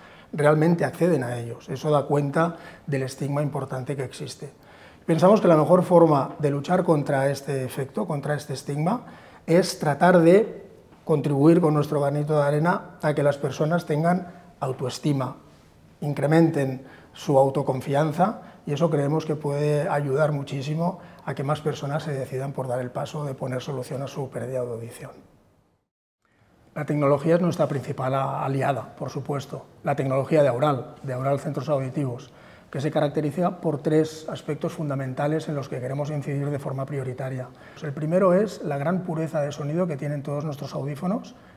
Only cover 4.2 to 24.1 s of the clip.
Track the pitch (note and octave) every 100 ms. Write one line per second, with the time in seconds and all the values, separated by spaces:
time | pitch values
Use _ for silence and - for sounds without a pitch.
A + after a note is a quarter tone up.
4.2 | C3 - C#3+ - - - - - - D#3+
5.2 | F3+ G#3+ F3+ D#3 D3+ F3+ - F3 E3 C#3+
6.2 | D3+ - D3 C#3 C#3 F#3 F3+ D3+ C#3 C#3
7.2 | C3+ C#3 - C3+ C3 - B2+ - F#3 C#3+
8.2 | D3 D3 - C3 - C#3+ E3 B3 - -
9.2 | - - - E3+ F3+ - D#3 C#3 F3+ F3+
10.2 | E3 G3 A3 - - - - - - D3+
11.2 | C#3+ C#3 D3+ E3+ D#3+ D3+ D3 D3 C#3+ D3
12.2 | D3 D3+ C#3+ D3 E3+ G3 - - D#3 D3
13.2 | C#3+ C#3+ C#3+ - D#3 E3+ - D3 E3 F3+
14.2 | - - - - C3+ B2+ B2+ - D#3 C#3
15.2 | B2 - - - - _ - - D3 C#3+
16.2 | C#3+ D#3+ D#3+ D3+ C3+ B2+ - - - -
17.2 | - C3+ C3+ C#3+ C#3+ C3 D3 C#3 D#3 D#3
18.2 | G3 B3 - - - D3 E3+ D#3 C#3+ D#3
19.2 | D#3 D3+ D3 C#3+ D3 D3 D3 D3 C#3+ C3+
20.2 | D3+ C#3+ C3 C#3+ C3+ D#3 F3 - - -
21.2 | - C#3+ C#3 D3+ D#3 C3 C#3+ D3+ D3+ C3+
22.2 | B2+ C3 C#3 - C3 B2+ B2 C3+ - D#3
23.2 | C#3+ B2+ C3+ B2+ D#3 C3 B2 C3 C3+